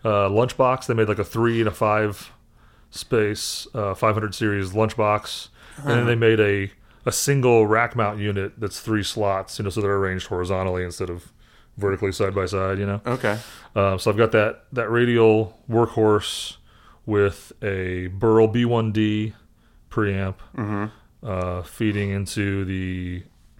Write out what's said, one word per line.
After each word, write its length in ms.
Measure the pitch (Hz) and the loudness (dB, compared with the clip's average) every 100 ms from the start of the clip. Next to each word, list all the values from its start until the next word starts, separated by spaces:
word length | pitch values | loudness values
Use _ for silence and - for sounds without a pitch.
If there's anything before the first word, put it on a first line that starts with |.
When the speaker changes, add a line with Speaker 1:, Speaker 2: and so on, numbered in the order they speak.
Speaker 1:
Uh, 240 | 113 104 98 | 0 2 2
lunchbox. 580 | 101 123 - 127 127 - | 2 2 2 2 2 -2
They 80 | |
made, 140 | 113 104 | 0 0
like, 100 | 104 | 0
a 60 | |
three 360 | 98 113 117 113 | -4 0 0 2
and 80 | 110 | 0
a 40 | |
five 600 | - 110 107 107 101 - - _ _ - _ _ | 0 0 2 0 -4 -14 -20 _ _ -20 _ _
space, 760 | - - 117 104 107 - - - | -16 -2 0 0 -2 -6 -8 -10
uh, 220 | 120 101 | -6 -4
five 200 | 95 110 | 0 0
hundred 200 | 107 107 | 0 -2
series 360 | - 107 101 95 | -2 -2 -2 -2
lunchbox, 800 | 104 110 - 107 104 - - - - - - | 0 0 0 0 0 -2 -14 -14 -20 -20 -10
and 80 | 139 | -2
then 120 | 120 | 0
Speaker 2:
Uh-huh. 80 | 120 | 2
Speaker 1:
they 80 | 117 | 2
made 240 | 113 110 | 4 4
a, 300 | 104 101 98 - - - - | 4 2 -2 -10 -20 -10 -6
a 60 | |
single 540 | - - 139 127 117 107 | -2 0 2 4 6 6
rack 280 | 110 120 120 | 4 0 0
mount 220 | 104 107 | -2 -2
unit 360 | 104 98 98 - | -4 -4 -6 -6
that's 220 | 104 - | -8 -8
three 220 | - 107 | -4 -4
slots, 540 | 95 - 101 95 95 - | -2 -2 -2 -2 -6 -8
you 40 | |
know, 80 | 101 | -6
so 100 | 107 | -2
they're 160 | 101 98 | 0 0
arranged 300 | 95 92 - | 0 -4 -6
horizontally 560 | 90 90 95 95 90 | -4 -2 -2 -2 -4
instead 240 | 90 - 90 | -4 -6 -8
of 240 | 87 - _ _ _ _ - | -8 -14 _ _ _ _ -4
vertically 340 | 101 95 98 | -2 0 -2
side 220 | 92 98 | 0 -2
by 100 | 98 92 | 0 -2
side, 320 | 98 95 98 | -2 -2 -2
you 80 | 101 | -2
know? 140 | 101 123 | -4 -4
Speaker 2:
Okay. 320 | 123 113 107 - - - | -2 -2 -2 -6 -20 -6
Speaker 1:
Uh, 220 | 104 98 95 | 0 0 0
so 140 | 110 | 0
I've 60 | 104 | 2
got 160 | 113 | 4
that, 320 | 110 107 - - | 4 2 -2 -10
that 180 | 123 110 | -6 -2
Radial 640 | 117 120 117 113 110 107 - - | 2 4 6 6 6 2 -6 -2
Workhorse 840 | 113 117 - 107 104 - - - - - - - - - | 2 2 4 4 4 0 -8 -10 -14 -20 -20 -20 -14 -2
with 460 | 104 101 - - - | 2 2 0 -14 -10
a 460 | 107 95 92 90 90 | -6 -4 -4 -4 -6
Burl 400 | 95 113 110 110 | -2 4 6 6
B 160 | 117 | 4
one 280 | 120 117 110 | 2 2 0
D 420 | 107 107 107 107 - _ _ _ _ - | 2 2 0 -4 -8 _ _ _ _ -8
preamp, 460 | - 104 98 95 95 - - | -2 -2 -2 -4 -6 -12 -8
Speaker 2:
Mm-hmm. 280 | 104 104 107 - _ _ | -6 -4 -6 -10 _ _
Speaker 1:
uh, 400 | 123 92 90 90 | -8 -6 -4 -6
feeding 480 | 87 - 110 104 101 | -8 -4 -2 -2 -2
into 540 | 98 98 - 101 98 | -4 -4 -4 -2 -2
the 580 | 95 95 92 92 90 90 - _ _ _ | -4 -4 -6 -6 -8 -10 -12 _ _ _